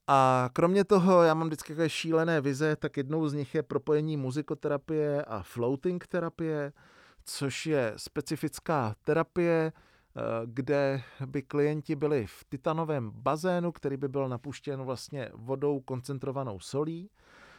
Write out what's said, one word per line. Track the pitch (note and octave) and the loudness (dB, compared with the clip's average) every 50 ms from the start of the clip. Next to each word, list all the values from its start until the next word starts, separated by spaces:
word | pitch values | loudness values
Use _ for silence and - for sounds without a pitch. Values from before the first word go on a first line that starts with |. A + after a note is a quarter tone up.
| - | 2
a | - C#3 C3+ C3 C3 B2+ B2+ B2+ B2 | 4 6 6 8 6 6 4 2 0
kromě | - E3 E3+ F3 F#3+ G3+ F#3+ | 2 4 4 4 6 4 4
toho, | - G#3 F#3 E3+ G3 F#3 F3 | 6 6 6 8 8 8 8
já | E3+ D#3+ D#3 | 8 8 6
mám | D#3+ E3 | 4 0
vždycky | D#3+ D#3 - - - | -2 -4 -6 -8 -10
takové | D3 D#3+ E3 D3 | -2 0 0 0
šílené | - - - D#3+ D#3+ D#3+ E3 E3+ E3 D3+ | 0 -2 -2 2 2 2 4 4 2 2
vize, | C3 C#3+ C3+ C3 D#3 D#3 D3+ | 2 0 0 2 2 0 0
tak | - - C#3+ - | 0 -2 -4 -4
jednou | C#3+ C3 C3+ D#3 D#3+ D#3 D3 | -4 -4 -2 -2 0 0 0
z | C#3+ | -2
nich | D3 C#3 - - | -4 -6 -2 -2
je | D#3 | -2
propojení | C#3 - C#3+ C#3+ - D#3 D3+ D3+ D#3 D#3+ D3+ | -2 0 -4 -4 0 2 2 2 2 0 -2
muzikoterapie | C#3+ C3 B2+ B2+ D3+ C#3+ - D3+ - - D3 C#3+ C3+ _ - D#3+ D3+ D3+ D3 C#3+ C#3+ D3+ | -2 -4 -4 -4 -4 -4 -4 -6 -4 -2 -2 -2 -2 _ -4 -2 0 0 0 0 -2 -4
a | A2+ A2 G2 | -4 -8 -8
floating | D#2+ - - A#2+ A#2 B2+ C#3 C#3 - F3+ F3+ F3 - | -8 -8 -4 -2 0 0 0 0 -2 -4 -4 -4 -6
terapie, | - - F3 E3 E3 - - E3 D#3+ D#3 D3 C#3+ C#3+ - _ - - - - - - _ _ _ | -4 -4 -4 -4 -4 -6 -6 -4 -4 -2 -4 -4 -8 -10 _ -20 -20 -20 -20 -20 -20 _ _ _
což | - - - C#3 C3+ - - - | -12 -6 -4 -4 -4 -4 -4 -2
je | D#3+ D3+ C#3 A#2+ A2 G#2+ | 0 2 2 2 0 -2
specifická | - - - - D3+ - - D#3+ - D#3+ D3 - - - - D#3+ C#3 A#2 G#2+ G#2 _ - | -6 -14 -8 -6 -6 -4 -4 -6 -4 -4 -6 -6 -6 -4 -2 0 0 0 -2 -4 _ 0
terapie, | D3 D#3 E3 E3 _ - F3+ E3+ E3+ E3 D#3+ D#3+ D#3+ - - _ _ _ _ _ _ - | 0 2 2 2 _ 0 0 2 2 2 2 2 -2 -4 -10 _ _ _ _ _ _ -10
eh, | B2+ A2+ A2+ A2+ A2+ A#2 | -6 -4 -2 -2 -4 -4
kde | A#2 A#2 C3+ C3 D3 C#3+ C#3+ C#3 C3+ C3+ C3 A#2+ - - - C3+ | -6 -6 -6 -2 0 2 2 2 2 0 -2 -6 -10 -12 -12 -12
by | C3 C#3 C#3+ | -6 -6 -6
klienti | - - D3 D3 C#3+ D3 D3+ D3+ - - D#3 | -6 -2 0 2 2 2 2 -2 -2 -4 -2
byli | C#3 D3+ D3 D3+ C3 G#2 | 0 2 2 2 2 0
v | - - - - - | -2 -10 -18 -14 -12
titanovém | D3 C3 - E3+ D#3 E3 E3 D3+ D3+ C3+ A2+ G#2 A2 | -12 -4 -2 -2 0 0 0 -2 -2 -2 -2 -6 -8
bazénu, | A2 B2+ C3+ D3 D#3 E3+ F#3 F3+ F3 F3 F3 | -4 -2 -2 0 0 0 0 0 0 -2 -4
který | - - - C#3 C#3 | -6 -4 -4 -4 -4
by | C3 C#3 C3 | -2 -4 -4
byl | C3 C#3 C3+ B2+ | -2 -2 -2 -2
napuštěn | B2 A#2 - D3 B2+ - - D3 C#3 C3+ | -4 -6 -8 -10 -12 -10 -8 -8 -8 -6
vlastně | C3 C3 B2 - - - C#3+ C#3 A#2 G2 F#2+ | -6 -6 -6 -8 -8 -12 -10 -10 -10 -10 -12
vodou | A2 A2+ B2 C3+ C3+ C#3+ D3 C#3+ C#3 | -14 -6 -6 -4 0 0 0 0 -2
koncentrovanou | C3 - C3 B2 B2+ - C#3 B2+ C3+ C#3 B2+ C#3 C3 A#2+ G2 F#2 | -4 -6 -8 -8 -6 -8 -8 -6 -6 -6 -4 -4 -6 -6 -8 -10
solí | - - - C#3 D3+ D#3+ E3 E3+ F#3+ G#3+ _ _ _ _ - - - - - | -10 -6 -4 -2 -2 -2 -4 -8 -12 -16 _ _ _ _ -20 -20 -20 -20 -20